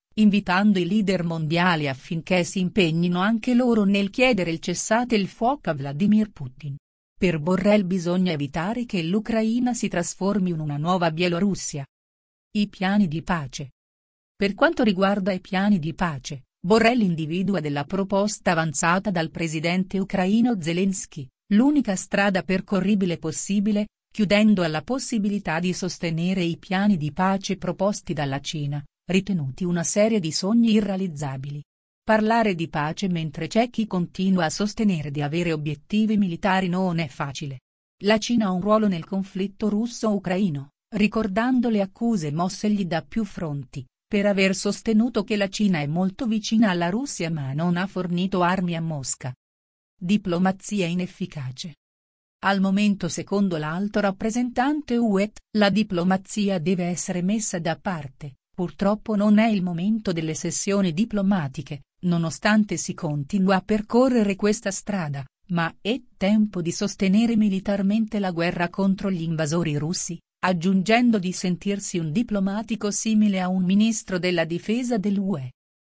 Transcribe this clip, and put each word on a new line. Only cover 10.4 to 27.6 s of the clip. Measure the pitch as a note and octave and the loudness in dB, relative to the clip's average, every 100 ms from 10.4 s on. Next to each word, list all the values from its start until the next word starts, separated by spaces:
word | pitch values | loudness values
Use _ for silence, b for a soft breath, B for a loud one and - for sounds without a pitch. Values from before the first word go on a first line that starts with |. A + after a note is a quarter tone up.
| F3+ | 0
in | D#3+ | -2
una | D3+ C#3+ | -4 -4
nuova | E3 F#3 E3+ | 0 2 0
Bielorussia. | D#3 F3+ E3+ G3+ F3+ - D3 C#3 _ _ _ _ _ _ | 0 0 2 0 0 -4 -8 -10 _ _ _ _ _ _
I | G#3 G#3 | -2 -2
piani | - F#3 G#3 F#3+ | 0 0 2 2
di | D#3+ | 0
pace. | - F3 C3+ - C#3 _ _ _ _ _ _ - | -4 -4 -4 -10 -14 _ _ _ _ _ _ -4
Per | G3+ | -2
quanto | G#3 D4 D#4+ | 2 2 4
riguarda | A3+ F3+ G3 G3+ F#3+ | 2 4 2 2 -2
i | F#3 | -4
piani | - F#3 G3+ G3+ | -4 0 2 2
di | D3+ | 0
pace, | - F3 C#3 - C#3 - _ | -2 -4 -4 -10 -14 -16 _
Borrell | F3 A3 A3+ B3 | 2 4 6 4
individua | G3 E3 D3+ F3 F#3+ F#3+ | 2 0 -2 -2 0 -2
della | D3 C#3+ | -2 -4
proposta | C#3+ G3 F#3+ G3 G#3 - G3 | -4 -4 -2 0 0 -2 0
avanzata | E3 D#3+ - E3 F#3 G#3+ | 0 0 0 0 0 0
dal | F3 D#3+ | -2 -4
presidente | - E3 D#3 E3 F3+ F#3+ G3 | -4 -4 -2 -2 -2 -2 -2
ucraino | F#3+ F#3+ F#3 A3 A#3+ G#3+ | -2 0 2 2 2 0
Zelensky, | D3+ E3+ G3 F#3 - - C3 _ - | -2 0 0 -2 -8 -12 -16 _ 0
l'unica | G3+ C4+ D4 A3+ F#3 | 4 4 4 0 -4
strada | - G#3 G3+ F#3 | -2 0 0 0
percorribile | - F#3+ - F#3+ F#3+ G#3 F#3+ E3 | 0 -2 0 0 2 2 0 -2
possibile, | D#3+ - - G3+ G3+ G#3 G#3+ _ _ | -6 -8 -4 -2 0 0 -2 _ _
chiudendo | - F#3+ G3+ G#3+ G3 | -2 2 4 6 4
alla | E3 D#3 | 2 -2
possibilità | D#3 C4 - A#3 G3+ G3+ G3 D#3+ | -4 -4 -2 -2 -2 -2 -2 -2
di | F3+ | -2
sostenere | E3+ F#3 - E3+ D#3+ F3+ F#3+ | -2 -4 -4 -4 -2 -2 0
i | E3+ E3 | -2 -4
piani | - F#3+ G#3 F#3 | -4 0 2 2
di | D3+ | 0
pace | - F#3+ F#3+ G3 | 0 0 0 -2
proposti | F#3 | -6